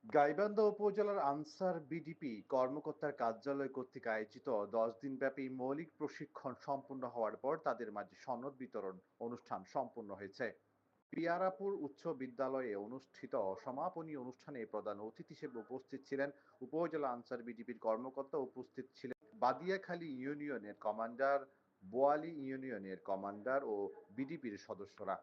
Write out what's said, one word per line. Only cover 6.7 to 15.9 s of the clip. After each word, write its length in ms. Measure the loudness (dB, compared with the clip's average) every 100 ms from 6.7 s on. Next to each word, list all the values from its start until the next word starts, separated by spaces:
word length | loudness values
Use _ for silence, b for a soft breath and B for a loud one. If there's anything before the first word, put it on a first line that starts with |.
| -2 -2 -6 -4
হওয়ার 220 | 0 0 2
পর 180 | 0 2 0
তাদের 220 | 0 -2
মাঝে 220 | -4 -6 -10
সনদ 300 | -4 -4 -4 -8
বিতরণ 360 | -8 -4 -4 -6 _ _ -6
অনুষ্ঠান 340 | -6 -6 -6 -2
সম্পূর্ণ 360 | -2 -2 -6 -8 -8
হয়েছে। 280 | -8 -2 -4 -4 _ _ _ _ _
পিয়ারাপুর 580 | -2 2 4 2 2 -2 -2 -4
উচ্চ 160 | -4 -4 -2
বিদ্যালয়ে 520 | -4 0 2 2 0 -2
অনুষ্ঠিত 580 | -2 -8 -12 -14 -2 0 2 0
সমাপনী 480 | -4 -2 -2 -4 -6 -6
অনুষ্ঠানে 380 | -8 -10 -10 -8 -4
প্রধান 240 | -2 -2 -4 -6
অতিথি 240 | -10 -16
হিসেবে 220 | -10 -8 -8
উপস্থিত 360 | -6 -8 -6